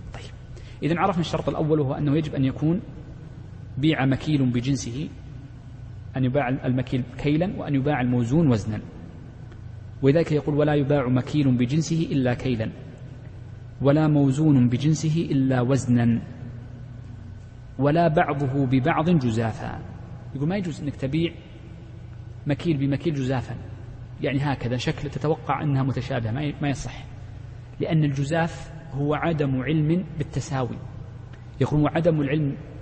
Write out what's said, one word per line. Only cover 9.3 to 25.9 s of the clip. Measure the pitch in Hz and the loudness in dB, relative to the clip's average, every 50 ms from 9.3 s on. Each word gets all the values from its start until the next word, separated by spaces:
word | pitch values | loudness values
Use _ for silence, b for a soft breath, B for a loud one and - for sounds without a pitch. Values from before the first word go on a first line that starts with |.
| - - - - - - - - - - - - - - 135 | -16 -16 -16 -16 -16 -16 -14 -14 -14 -14 -14 -14 -8 2 4
ولذلك | 135 139 165 160 - 156 | 4 6 6 4 4 2
يقول: | 143 - 156 147 | 0 2 2 2
"ولا | 143 147 151 147 | 4 4 4 4
يباع | 147 139 135 147 143 123 123 | 2 4 4 4 2 4 4
مكيل | 127 123 123 - - 151 143 135 123 | 2 2 2 2 0 2 4 4 4
بجنسه | 120 123 117 143 165 156 - 165 160 165 - 160 | 4 4 2 2 0 2 2 0 0 0 0 0
إلا | 139 127 123 120 | 2 2 2 0
كيلا | - - 131 123 110 113 - - - - - - - - - - - - - - - - - - - - - - - 127 | 0 0 -2 0 0 -2 -4 -6 -10 -14 -16 -14 -14 -14 -14 -14 -14 -14 -14 -14 -14 -14 -14 -14 -14 -14 -14 -8 2 4
ولا | 139 143 156 156 160 | 4 6 6 6 6
موزون | 147 143 139 135 131 151 160 156 143 131 123 120 | 6 6 6 6 4 6 6 6 8 8 8 6
بجنسه | 123 117 127 156 156 - - 156 151 165 - - | 4 4 4 4 2 4 2 2 2 2 0 2
إلا | 147 135 131 131 131 123 | 2 2 4 4 4 4
وزنا | 120 127 139 123 117 120 120 120 117 120 113 110 - - - - - - - - - - - - - - - - - - - - - - - - - - - - - - - - | 4 4 2 2 4 4 4 6 6 6 4 2 0 -4 -12 -12 -12 -12 -12 -12 -12 -14 -14 -14 -14 -14 -14 -14 -14 -14 -14 -14 -14 -14 -14 -14 -16 -16 -16 -16 -16 -14 -4 0
ولا | 135 143 156 170 170 165 | 2 4 4 6 4 6
بعضه | 151 175 170 147 147 143 143 127 135 143 139 | 6 4 4 4 2 0 0 0 2 2 2
ببعض | 123 135 131 123 165 156 151 156 175 | 4 4 4 4 4 2 2 4 4
جزافا". | 180 156 127 120 110 117 113 110 - - 113 117 120 - - - - - - - - - - - - | 4 4 4 4 2 2 0 0 -2 -4 -6 -8 -8 -8 -10 -12 -12 -12 -12 -12 -12 -12 -12 -10 -6
يقول | 131 143 165 | -2 -2 0
ما | 190 | 0
يجوز | 208 175 175 135 - 156 | 0 -2 -4 -4 -4 -6
أنك | 143 - | -6 -4
تبيع | - 139 135 143 165 165 165 - - - - - - - - - - - - - - - - - - - - - - - | -4 -4 -2 0 0 0 0 -2 -8 -16 -16 -16 -16 -16 -16 -16 -16 -16 -16 -16 -16 -14 -14 -14 -14 -14 -14 -14 -8 -2
مكيل | 147 143 - - 175 156 | -2 -2 0 2 0 2
بمكيل | 135 139 139 143 139 - 175 151 | 2 2 0 0 0 0 -2 0
جزافا، | 139 127 127 135 123 123 - 120 - - - - - - - - - - - - - - | 0 0 0 0 -2 -2 -4 -8 -10 -10 -12 -12 -12 -12 -14 -14 -14 -14 -14 -10 -4 -4
يعني | 139 127 135 | 0 0 0
هكذا | 143 147 135 - - 117 123 | 0 0 -2 0 -2 -2 -2
شكل | 127 - 160 151 - 151 143 | 0 -2 -2 -4 -2 -4 -6
تتوقع | - 143 - 151 160 - - - 135 160 165 | -6 -2 0 0 0 0 0 -2 -2 0 0
أنها | 139 139 135 131 | 2 2 2 2
متشابهة، | 135 | 2